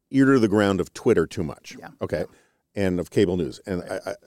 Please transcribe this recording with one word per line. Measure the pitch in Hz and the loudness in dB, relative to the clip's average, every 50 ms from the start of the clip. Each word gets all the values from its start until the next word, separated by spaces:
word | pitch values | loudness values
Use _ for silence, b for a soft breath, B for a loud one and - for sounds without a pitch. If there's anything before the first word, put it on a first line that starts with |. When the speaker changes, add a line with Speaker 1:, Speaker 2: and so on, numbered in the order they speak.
| _ _ | _ _
Speaker 1:
ear | 135 135 135 | 0 2 4
to | 135 139 127 | 6 6 4
the | 110 98 | 4 4
ground | 98 107 101 101 98 90 | 4 4 4 2 2 0
of | 82 - - | -2 -4 -8
Twitter | - - 120 107 87 80 | -2 0 2 2 2 2
too | - - - | 0 -2 -6
much. | 85 71 - - - - - - | -8 -8 -8 -12 -18 -20 -20 -20
Speaker 2:
Yeah. | - - - - | -20 -20 -14 -10
Speaker 1:
Okay. | 101 87 - 78 | -8 -6 -6 -6
Speaker 2:
Yeah. | 90 - _ _ _ _ _ _ _ _ - 104 98 | -6 -8 _ _ _ _ _ _ _ _ -6 -4 -2
Speaker 1:
And | 92 90 87 | -2 -2 -4
of | 80 - | -6 -2
cable | - 117 101 90 92 | 0 0 2 2 0
news. | 90 80 69 - - - | -2 -4 -6 -8 -10 -10
And | 104 92 87 | -8 -6 -6
Speaker 2:
Right. | - - 95 95 - | -6 -8 -10 -10 -10
Speaker 1:
I, | 95 | -10
I, | 101 - _ | -12 -12 _